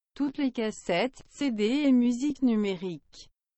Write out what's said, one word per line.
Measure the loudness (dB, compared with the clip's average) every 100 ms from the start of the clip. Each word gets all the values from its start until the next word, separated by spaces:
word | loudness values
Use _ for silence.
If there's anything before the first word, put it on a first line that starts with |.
| _ -6
Toutes | -4 -2
les | -4
cassettes, | -2 -6 -6 -2 0 -2 -6 -18
C | -6 -4
D | 0 0 2 4
et |
musique | 4 4 0 -4 0
numérique, | 0 2 0 -4 -6 -10 _ -20 -20 _ _